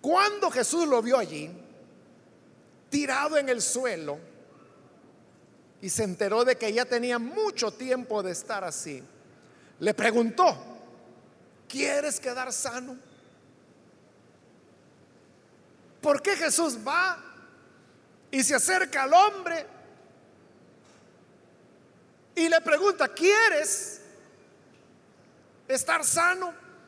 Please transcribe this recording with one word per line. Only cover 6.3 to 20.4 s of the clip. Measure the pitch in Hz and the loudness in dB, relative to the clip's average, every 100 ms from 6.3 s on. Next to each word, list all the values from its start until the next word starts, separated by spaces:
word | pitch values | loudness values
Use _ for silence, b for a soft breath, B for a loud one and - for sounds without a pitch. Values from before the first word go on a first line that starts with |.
| 214 | 2
de | 247 254 | 2 2
que | 220 | 0
ya | 220 247 | -2 0
tenía | 240 247 240 | -2 0 -2
mucho | 233 370 427 - 220 | -4 -4 -4 -2 -6
tiempo | - 254 254 247 214 | -4 -4 -4 -2 -4
de | 185 | -4
estar | 175 - 214 | -8 -8 -8
así, | 180 - 160 135 - - - - b b b b | -6 -8 -10 -14 -16 -20 -20 -20 b b b b
le | 175 | -4
preguntó: | 208 226 226 233 - 359 165 - - - - - - - _ - _ _ | 0 0 2 0 4 2 2 -10 -20 -20 -20 -20 -20 -20 _ -20 _ _
¿Quieres | 269 285 285 294 - | -4 0 0 -2 -4
quedar | 254 247 254 | -6 -6 -6
sano? | 240 262 240 254 254 - - - - _ _ _ _ _ _ _ _ _ _ _ _ _ _ _ _ - _ _ _ _ _ _ _ - - | -6 -6 -8 -12 -16 -20 -20 -20 -20 _ _ _ _ _ _ _ _ _ _ _ _ _ _ _ _ -20 _ _ _ _ _ _ _ -20 -6
¿Por | 302 285 | 0 2
qué | - 392 | 2 0
Jesús | 320 - 330 240 214 | 0 0 0 -2 -4
va | 320 370 339 - - - - - - - _ _ _ _ | 0 0 -2 -10 -20 -20 -20 -20 -20 -20 _ _ _ _
y | 269 | -2
se | 254 277 | 2 2
acerca | - 370 370 285 | 2 2 0 -2
al | 269 | 6
hombre | 330 415 392 349 330 285 - - - - - _ _ | 6 6 2 -6 -6 -8 -18 -20 -20 -20 -20 _ _